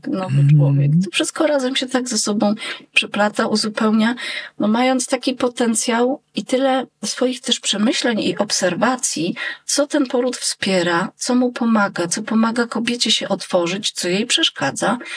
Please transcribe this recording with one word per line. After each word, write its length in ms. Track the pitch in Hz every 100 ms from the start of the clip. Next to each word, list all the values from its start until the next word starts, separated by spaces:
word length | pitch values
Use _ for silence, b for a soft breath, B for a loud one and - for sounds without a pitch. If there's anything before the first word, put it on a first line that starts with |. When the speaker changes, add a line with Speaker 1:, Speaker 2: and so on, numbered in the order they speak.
| -
Speaker 1:
nowy 320 | 190 185 139
Speaker 2:
Mhm. 100 | 143
Speaker 1:
człowiek. 420 | 151 143 139 143 160 196
To 60 |
wszystko 360 | - 320 - 311
razem 280 | 285 254 269
się 100 | 254
tak 220 | 254 247
ze 80 | 214
sobą 360 | - 208 208 214 B B B
przeplata, 540 | - 214 202 208 - 220
uzupełnia. 680 | 214 214 214 214 220 220 247 B B B -
No, 80 | 208
mając 400 | 226 254 262 -
taki 260 | 254 269
potencjał 880 | 254 247 240 233 220 - 226 247 285 - -
i 100 | 208
tyle 400 | 254 269 262 247 _ 208
swoich 360 | - 254 247
też 180 | - -
przemyśleń 600 | - 196 214 349 254 214
i 160 | 196 180
obserwacji, 1000 | 208 - 185 170 226 254 - - 170 - B B -
co 220 | - 294
ten 180 | 294 254
poród 300 | 247 247 240
wspiera, 760 | - - 202 190 170 170 208 -
co 200 | - 247
mu 160 | 247
pomaga, 560 | 240 233 220 196 - 170
co 140 | 214
pomaga 460 | 214 220 226 226 240
kobiecie 440 | 226 233 240 226
się 180 | - -
otworzyć, 600 | 190 - 185 170 196 214
co 160 | - 180
jej 180 | 190 247
przeszkadza, 720 | - 320 - 277 - 185 247 B